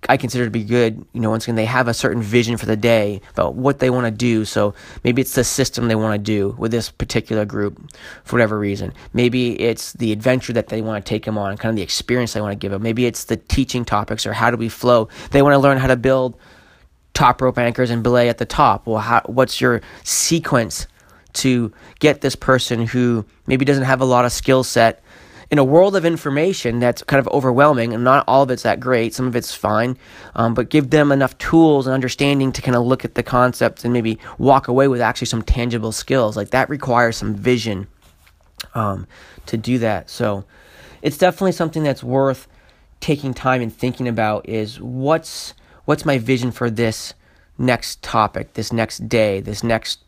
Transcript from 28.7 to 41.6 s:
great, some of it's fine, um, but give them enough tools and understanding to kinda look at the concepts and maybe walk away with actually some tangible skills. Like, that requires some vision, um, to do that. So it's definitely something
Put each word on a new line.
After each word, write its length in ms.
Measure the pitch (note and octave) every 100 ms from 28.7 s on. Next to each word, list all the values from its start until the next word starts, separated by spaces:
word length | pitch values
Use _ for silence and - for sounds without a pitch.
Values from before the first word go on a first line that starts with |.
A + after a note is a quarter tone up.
| G2
great, 340 | B2+ B2 A2+
some 140 | - B2+
of 80 | A#2+
it's 180 | -
fine, 420 | - G2+ G#2+ A#2+ B2+ - - - -
um, 200 | A#2 A#2
but 160 | A#2
give 180 | D#3 C3+
them 220 | D3+ C#3+
enough 260 | C#3 C3 -
tools 480 | - E3 D#3+ C#3+ C3
and 80 |
understanding 580 | C3 B2+ - C#3+ C#3 C3+
to 120 | B2
kinda 160 | - B2
look 260 | A#2+ C3 -
at 80 |
the 80 | -
concepts 640 | A#2+ B2 B2 A#2+ A#2 - A#2+
and 80 |
maybe 240 | B2 A2+ G#2+ - -
walk 280 | B2+ C3+ C3+
away 200 | B2 C#3
with 120 | B2
actually 280 | A2+ A2+ A#2+
some 160 | A2+
tangible 480 | G#2+ - A#2+ A#2 A2+
skills. 440 | G#2+ - C3+ A2 A2
Like, 140 | G#2
that 180 | B2 -
requires 480 | D3 C3+ A#2+ A#2 A2+
some 200 | G#2 G#2
vision, 500 | A2 B2 A2 F#2+ G2 _ _ _ _ _ _ _ -
um, 320 | - G#2+ G2 F#2+ - - - -
to 100 | A#2
do 220 | A2 B2+
that. 320 | A2+ G2 -
So 360 | - A#2 G2+ G2+ _ - - - -
it's 140 | - F3+
definitely 320 | F3+ F3+ F#3+
something 320 | F3